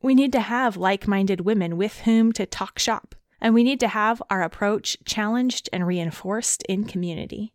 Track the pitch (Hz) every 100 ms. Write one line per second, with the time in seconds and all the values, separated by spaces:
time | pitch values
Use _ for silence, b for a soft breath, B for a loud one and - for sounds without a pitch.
0 | 254 262 277 254 208 233 254 196 185 196
1 | - 196 196 190 180 214 170 170 208 -
2 | - 226 226 226 190 - 190 - - 220
3 | - - _ _ 226 226 240 269 233 220
4 | 214 233 - 196 165 - 202 208 - -
5 | - - 214 240 254 233 - 185 175 180
6 | 165 - 185 214 247 - - 190 220 185
7 | 175 160 - - 214